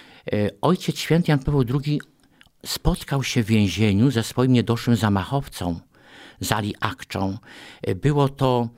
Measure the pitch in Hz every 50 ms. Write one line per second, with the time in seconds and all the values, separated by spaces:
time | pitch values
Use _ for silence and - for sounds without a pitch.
0 | - - - - - - - 104 104 98 - - - 143 180 185 - - - -
1 | - - 151 170 170 - 151 139 - 156 147 139 123 113 127 147 139 147 147 139
2 | - _ _ _ _ _ _ _ _ _ _ _ - - - - - 160 180 -
3 | - - 139 139 127 - - 123 110 95 113 107 104 95 80 92 110 107 98 101
4 | 120 143 123 117 110 - - 127 127 131 127 120 110 - 120 113 - 120 120 101
5 | 110 104 101 98 90 - 131 143 139 - - - 92 87 85 90 - _ _ _
6 | - - - - - - - - - - 110 107 104 104 - - - 107 107 -
7 | - - - 95 98 95 98 104 - - - - - - - - - - 104 87
8 | - 143 147 143 139 135 139 - 135 131 127 120 120 117 120